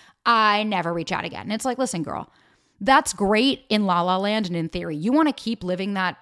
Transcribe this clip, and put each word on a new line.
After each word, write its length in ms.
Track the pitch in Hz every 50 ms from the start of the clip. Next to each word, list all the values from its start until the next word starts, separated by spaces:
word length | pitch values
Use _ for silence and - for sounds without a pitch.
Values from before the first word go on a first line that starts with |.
| - - _ _ -
I 380 | 240 233 220 220 214 208 208 214
never 320 | 214 202 185 165 170 170
reach 180 | 170 160 - -
out 140 | - -
again." 160 | - - - 98
And 100 | - 208
it's 140 | 220 -
like, 100 | 262 247
listen, 260 | 262 269 254 - 175 156
girl, 300 | - - - - - _ _ _ _ _ _ _ _ _ -
that's 340 | 196 226 262 294 311 - -
great 500 | - 208 190 214 214 247 277 262 - - -
in 160 | 214 214 208
La 160 | 196 175 175 175
La 160 | 180 185 185
Land 280 | 196 202 214 220 214
and 100 | 175 175
in 120 | 170 160 165
theory. 280 | - 180 175 170 156
You 140 | 147 160 220
wanna 220 | 254 302 320 302 -
keep 320 | - - 226 226 - 180
living 300 | 180 180 175 196 202 202
that 240 | 190 185 180 - -